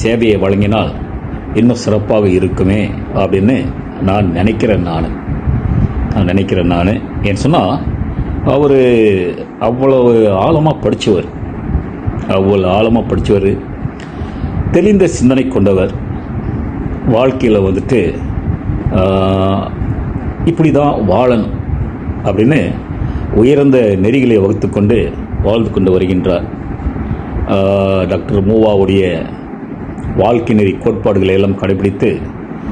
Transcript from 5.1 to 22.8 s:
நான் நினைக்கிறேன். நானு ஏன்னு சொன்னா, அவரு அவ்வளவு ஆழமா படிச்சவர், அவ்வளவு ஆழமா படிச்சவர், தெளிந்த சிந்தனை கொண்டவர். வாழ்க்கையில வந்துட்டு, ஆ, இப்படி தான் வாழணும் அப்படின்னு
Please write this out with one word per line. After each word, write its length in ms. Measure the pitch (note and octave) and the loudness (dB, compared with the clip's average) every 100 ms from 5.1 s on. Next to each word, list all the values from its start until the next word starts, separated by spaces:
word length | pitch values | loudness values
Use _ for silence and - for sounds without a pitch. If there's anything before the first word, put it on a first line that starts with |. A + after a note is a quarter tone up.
| - - - - - - - - - - | -6 -6 -4 -2 -2 0 0 0 -2 -2
நான் 100 | A2 | 0
நினைக்கிறேன். 420 | F2+ G2 F#2+ F#2+ F2 | 0 0 0 0 2
நானு 340 | F2 F2+ A2 - - | 2 2 -2 -4 -4
ஏன்னு 220 | G2+ G2+ | -2 0
சொன்னா, 180 | C3 D#3+ G#2+ C3+ - - - - - - - | 2 2 0 -2 -4 -4 -6 -4 -4 -2 0
அவரு 340 | C3+ D3 C3+ B2+ A#2+ G#2+ F#2+ F2 D#2 - - | 2 4 4 4 4 4 2 -2 -6 -12 -4
அவ்வளவு 520 | A2 B2 C3+ C3 B2 A#2 G#2+ | -2 0 2 4 4 4 4
ஆழமா 400 | F#2+ A#2 D#3+ D#3 - | 2 2 2 2 0
படிச்சவர், 480 | - - - F2+ - - - - - - - - - - - | -2 0 0 0 -2 -10 -10 -8 -4 -4 -4 -8 -6 -6 -2
அவ்வளவு 440 | G2 G2 G2+ F#2 | 0 2 2 2
ஆழமா 280 | G2 A2+ A2+ | 2 2 0
படிச்சவர், 480 | - F2 - G2+ F#2+ - - - - - - - - - - - - | 0 -2 2 2 2 -2 -6 -10 -10 -10 -14 -10 -10 -8 -6 -4 0
தெளிந்த 340 | E3+ G3+ G3 F3 | 2 2 4 2
சிந்தனை 380 | - B2 C3 B2+ | 2 2 2 0
கொண்டவர். 440 | G#2+ G2 F#2+ G2 - - - - - - - - - - - - | 2 2 2 0 -4 -8 -8 -8 -6 -6 -6 -6 -6 -8 -4 0
வாழ்க்கையில 500 | A2+ C3 C3 B2 G#2 | 2 2 2 2 2
வந்துட்டு, 380 | F#2+ F#2 G2 B2 E2+ D2+ - - - - - - - F#2+ | 2 0 0 0 0 -2 -6 -6 -4 -4 -4 -4 -2 2
ஆ, 60 | F#2+ F#2+ F#2+ F#2+ F#2+ G2 - - - - - - - - | 2 2 2 2 2 0 -4 -6 -4 -4 -4 -6 -6 -2
இப்படி 260 | - - D#3+ | -2 2 2
தான் 240 | C#3 D3 D3+ G2+ | 4 2 0 0
வாழணும் 460 | G2 B2+ A#2 G2 - - - - - - - | 2 4 2 0 -6 -4 -4 -4 -6 -8 -4
அப்படின்னு 380 | A2+ G2 A#2 D3+ F2 - | -2 2 2 2 0 -4